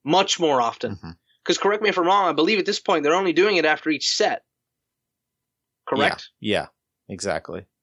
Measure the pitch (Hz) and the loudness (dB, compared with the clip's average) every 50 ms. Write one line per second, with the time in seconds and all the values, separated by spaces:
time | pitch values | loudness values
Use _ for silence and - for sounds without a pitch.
0 | _ 139 160 185 196 196 - - 175 156 139 127 120 113 110 - - 113 104 - | _ 0 2 2 2 2 0 0 0 2 2 2 0 0 -2 -4 -8 -8 -8 -8
1 | - 80 85 _ _ _ _ _ _ - 175 - - 196 208 214 214 208 180 180 | -12 -18 -18 _ _ _ _ _ _ -2 -2 0 2 0 0 2 0 0 0 2
2 | 170 170 190 202 196 175 147 139 156 180 220 202 175 196 208 - - - 196 160 | 2 4 4 4 4 2 0 0 0 2 2 0 0 -2 -4 -4 -2 0 0 2
3 | 143 147 160 185 196 185 156 147 190 214 202 175 156 156 151 147 - 156 156 131 | 2 2 2 2 2 0 2 4 4 4 2 2 2 2 0 0 -2 -4 -4 -2
4 | - - - - - 190 123 - _ _ _ _ _ _ _ _ _ _ _ _ | -2 -4 0 0 0 0 -2 -4 _ _ _ _ _ _ _ _ _ _ _ _
5 | _ _ _ _ _ _ _ _ _ _ _ _ _ _ _ _ _ - - 135 | _ _ _ _ _ _ _ _ _ _ _ _ _ _ _ _ _ -4 -2 0
6 | 143 180 185 - - - _ _ - 104 101 87 73 - _ _ _ _ _ _ | 0 0 0 -4 -12 -20 _ _ -4 -2 -2 -2 -2 -6 _ _ _ _ _ _
7 | _ _ 104 90 92 98 82 80 - - 85 90 101 _ _ _ | _ _ -12 -8 -4 -4 -4 -4 -6 -10 -12 -12 -14 _ _ _